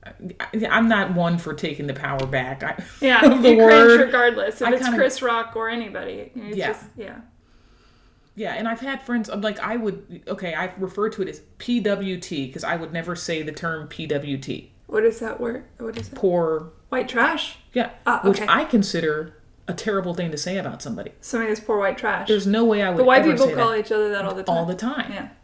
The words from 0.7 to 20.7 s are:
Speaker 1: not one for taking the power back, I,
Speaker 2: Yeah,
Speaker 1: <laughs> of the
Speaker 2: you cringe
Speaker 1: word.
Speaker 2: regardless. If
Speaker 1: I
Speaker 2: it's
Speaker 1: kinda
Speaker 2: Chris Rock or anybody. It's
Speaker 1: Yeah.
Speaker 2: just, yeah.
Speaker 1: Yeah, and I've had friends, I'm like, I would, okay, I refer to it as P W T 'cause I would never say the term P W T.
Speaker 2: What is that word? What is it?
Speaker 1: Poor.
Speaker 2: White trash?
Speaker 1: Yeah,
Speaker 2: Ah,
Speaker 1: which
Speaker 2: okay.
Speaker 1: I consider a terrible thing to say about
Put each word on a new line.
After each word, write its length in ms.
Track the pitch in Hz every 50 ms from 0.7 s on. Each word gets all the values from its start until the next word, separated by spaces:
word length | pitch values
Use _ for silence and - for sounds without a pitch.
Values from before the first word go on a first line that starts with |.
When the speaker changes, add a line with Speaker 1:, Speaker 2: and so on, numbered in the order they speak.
| - 214 226 226
Speaker 1:
not 240 | 226 202 196 180 185
one 240 | 175 170 170 170 170
for 160 | - 160 151
taking 340 | 151 - 165 147 139 143 143
the 60 | 135
power 320 | - - 139 139 135 135
back, 360 | 131 135 131 123 127 135 135 -
I, 120 | 156 - - - - - -
Speaker 2:
Yeah, 240 | - 269 254 233 220
Speaker 1:
<laughs> 60 | 285
of 100 | 240 269
the 80 | 233 247
Speaker 2:
you 40 | 233 220
cringe 140 | 226 220
Speaker 1:
word. 280 | 220 226 226 233 233 233
Speaker 2:
regardless. 600 | 262 240 240 247 240 240 233 220 196 208 220 -
If 60 | 254 233
Speaker 1:
I 60 | 247
Speaker 2:
it's 100 | 254 254
Speaker 1:
kinda 140 | 254 233 220
Speaker 2:
Chris 240 | 269 254 262 -
Rock 340 | 262 247 233 226 226 226 -
or 140 | 226 220 226
anybody. 640 | 233 240 233 208 190 185 185 190 185 196 208 - _
It's 220 | 254 214 208 208 190
Speaker 1:
Yeah. 100 | 220 -
Speaker 2:
just, 160 | - - - - _ -
yeah. 180 | 214 190 - - - _ _ _ _ _ _ _ _ _ _ _ _ _ _ _ _ _ _ _ _ _ _
Speaker 1:
Yeah, 180 | - 214 175 135
and 120 | - 220 226
I've 120 | 226 233
had 200 | 247 269 277 262 269
friends, 260 | - 240 240 220 202
I'm 120 | - 208
like, 180 | 202 214 202 -
I 180 | - - 220 240
would, 460 | 220 208 180 - - _ 175 - _ -
okay, 280 | 175 - 190 175 160
I 160 | 156 175 185 - -
refer 320 | 190 180 170 - 208 220
to 120 | 220 -
it 80 | 190 -
as 120 | - - - _ _ _
P 220 | - - 240 240
W 400 | 196 208 202 185 190 190 185 175
T 320 | 175 - 180 147 135 127
'cause 120 | - 160 -
I 120 | - 165
would 160 | 170 165 156
never 240 | 156 170 160 170 175
say 280 | 170 - - 170 160 156
the 80 | 147
term 360 | 147 - - 170 160 156 151 -
P 180 | - - 165 151
W 300 | 147 143 139 139 139 135
T. 340 | 135 - - - - - _ _ _ _
Speaker 2:
What 160 | - 214 214
is 140 | 226 220 -
that 200 | 233 220 214 -
word? 240 | 240 233 233 254 - - _ _
What 180 | 240 226 214 226
is 120 | 208 -
it? 60 | -
Speaker 1:
Poor. 560 | - - 190 175 175 170 160 160 156 160 165 - _ _ _
Speaker 2:
White 180 | - 254 - -
trash? 480 | 240 240 247 302 330 302 - - - - _ _ _
Speaker 1:
Yeah, 180 | 247 233 - - - _
Speaker 2:
Ah, 140 | - 240 - -
Speaker 1:
which 180 | 190 190 -
Speaker 2:
okay. 40 | 214 202
Speaker 1:
I 140 | 170 226 320
consider 720 | 311 - 226 196 - - 170 160 156 151 151 160 170 - _ _ _ _ _ _ -
a 60 | 190
terrible 400 | - - 220 208 196 180 180 170
thing 160 | 175 180 165
to 60 | 156 147
say 200 | - 180 185 196
about 240 | 175 135